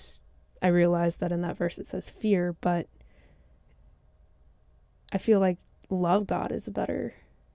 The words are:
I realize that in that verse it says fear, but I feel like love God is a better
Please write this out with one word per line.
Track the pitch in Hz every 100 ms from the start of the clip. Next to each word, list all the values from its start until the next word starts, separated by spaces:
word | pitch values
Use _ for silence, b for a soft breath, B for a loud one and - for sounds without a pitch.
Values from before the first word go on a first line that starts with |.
| - - - - _ -
I | 185
realize | 175 175 175 170 -
that | 175
in | 175
that | 175 -
verse | 175 -
it | -
says | 185 -
fear, | - 214 185 175 170
but | 180 175 - - b b b b b b b _ - - _ _ - _ - _ _ _ _ _ -
I | 196
feel | - 202
like | 190 180 _ _ -
love | 185 175 202 196
God | 175 -
is | - 208
a |
better | 202 - - - - - _ _